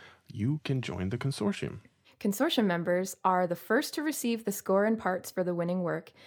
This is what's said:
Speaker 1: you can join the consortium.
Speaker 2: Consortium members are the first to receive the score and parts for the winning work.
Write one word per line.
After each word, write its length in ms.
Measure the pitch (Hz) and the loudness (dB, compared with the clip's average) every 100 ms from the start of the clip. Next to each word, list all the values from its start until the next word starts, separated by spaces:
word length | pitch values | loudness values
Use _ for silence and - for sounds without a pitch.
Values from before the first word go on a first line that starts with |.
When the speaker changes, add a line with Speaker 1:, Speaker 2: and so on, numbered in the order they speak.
| - - _ | -20 -20 _
Speaker 1:
you 280 | 110 117 151 | -2 0 0
can 160 | - 131 | -2 -2
join 300 | 113 90 92 | -2 -4 -2
the 80 | 120 | -2
consortium. 600 | 135 - 208 196 - - - _ _ _ | -2 0 -2 0 -6 -8 -16 _ _ _
Speaker 2:
Consortium 460 | 208 196 311 262 | -2 2 2 2
members 500 | 202 170 175 180 190 - 190 | 2 2 2 0 0 -2 2
are 200 | 180 180 | 4 2
the 80 | |
first 380 | 175 - 233 302 | -2 2 2 2
to 100 | - | -2
receive 420 | 302 285 240 226 220 | -2 -2 0 0 -2
the 60 | |
score 340 | 202 - 190 214 | -4 2 4 4
and 120 | 226 | 2
parts 320 | 180 185 - | 0 -2 -4
for 140 | - | -2
the 100 | 180 | 0
winning 280 | 170 170 180 | 0 0 0
work. 300 | 170 160 - - | 0 -2 -6 -20